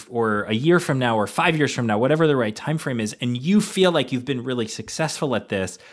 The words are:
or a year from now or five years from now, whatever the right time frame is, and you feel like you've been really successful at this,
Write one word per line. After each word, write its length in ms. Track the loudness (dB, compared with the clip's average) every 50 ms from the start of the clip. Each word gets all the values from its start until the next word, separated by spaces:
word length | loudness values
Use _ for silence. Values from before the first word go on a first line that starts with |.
| -8 -8
or 340 | -2 -2 0 2 0 0 0
a 100 | 0 -2
year 240 | 0 4 4 4 4
from 220 | 4 2 -2 0
now 180 | 2 2 2 2
or 80 | 0
five 300 | 0 0 0 2 2 4 2
years 160 | 2 0 0
from 140 | 0 0 0
now, 100 | 2 2
whatever 300 | 2 2 4 4 4 2
the 80 | 4
right 180 | 2 0 -2 -2
time 240 | -6 -6 -4 -4 -4
frame 220 | -4 -4 -4 -2
is, 160 | -4 -4 -4 -4
and 200 | -4 -4 -4 -2
you 200 | 0 2 2 4
feel 320 | 2 2 0 2 2 2 4
like 180 | 2 0 0
you've 140 | -2 -6 -4
been 180 | -4 -4 -4 -4
really 240 | -4 -2 -2 -4 -4
successful 680 | -6 -12 -12 -12 -6 -4 -4 -4 -4 -4 -4 -2 -2 -2
at 100 | -2 -2
this, 320 | -2 -2 -2 -4 -6 -12 -20 -20